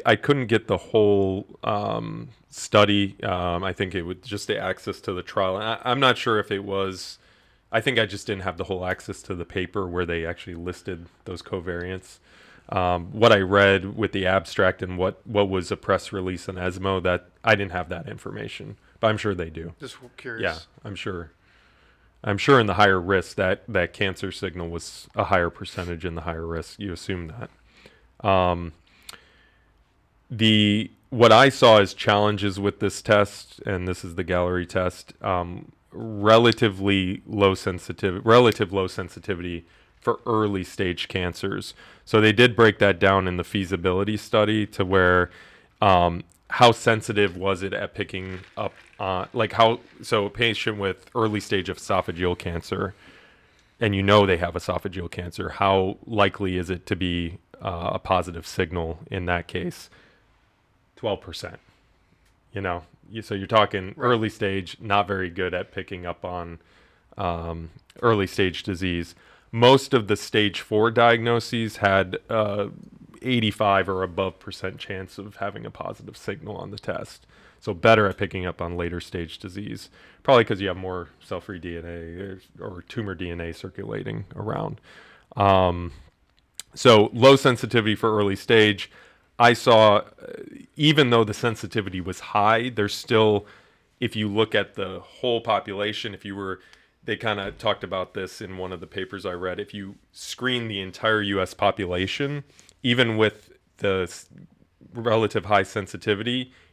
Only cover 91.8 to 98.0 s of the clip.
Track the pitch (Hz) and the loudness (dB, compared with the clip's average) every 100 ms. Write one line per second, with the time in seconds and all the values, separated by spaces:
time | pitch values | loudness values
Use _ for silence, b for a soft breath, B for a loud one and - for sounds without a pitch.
91.8 | 95 92 87 90 - 107 104 113 127 110 | -4 -6 -8 -8 -4 2 4 2 0 -2
92.8 | 101 - - 113 110 104 - b b b | -4 -4 0 4 4 2 -2 b b b
93.8 | b - 120 110 107 104 110 107 98 - | b -8 -6 -4 -2 0 0 0 -2 -6
94.8 | 92 92 - - 127 117 117 101 104 98 | -10 -10 -16 -8 -4 -2 0 -2 -2 -6
95.8 | 104 104 110 98 104 98 95 92 b b | -4 -6 -10 -12 -12 -10 -8 -10 b b
96.8 | b b - 104 113 104 98 - 113 98 | b b -10 -6 -4 -4 -6 -6 -4 -4
97.8 | 95 95 | -4 -6